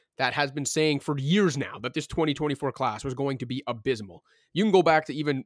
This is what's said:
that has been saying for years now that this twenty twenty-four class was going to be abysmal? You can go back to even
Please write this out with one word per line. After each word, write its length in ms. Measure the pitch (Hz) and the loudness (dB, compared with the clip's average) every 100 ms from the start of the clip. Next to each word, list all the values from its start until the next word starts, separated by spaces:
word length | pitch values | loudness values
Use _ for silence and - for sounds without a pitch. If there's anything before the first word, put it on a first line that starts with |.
| _ - | _ -4
that 140 | 127 | -2
has 180 | 147 143 | 0 -2
been 160 | 143 135 | -2 -4
saying 320 | 156 156 143 | 0 2 0
for 180 | - 143 | -2 -2
years 400 | 139 196 185 139 | 2 4 4 2
now 220 | - - | -6 -6
that 160 | 123 156 | -6 -6
this 100 | - | -4
twenty 300 | - 156 139 | -2 0 0
twenty-four 380 | 151 135 139 | -2 -4 -4
class 300 | - 123 107 | -2 -4 -4
was 120 | 135 127 | -6 -4
going 240 | 139 131 | -4 -4
to 80 | 127 | -6
be 160 | 131 - | -6 -6
abysmal? 560 | 117 135 117 98 85 _ _ _ | -4 -2 -2 -4 -16 _ _ _
You 100 | 160 | 0
can 80 | 220 | 4
go 120 | 185 | 6
back 220 | 165 156 156 | 6 4 2
to 80 | 143 | -4
even 300 | 147 135 | 0 -2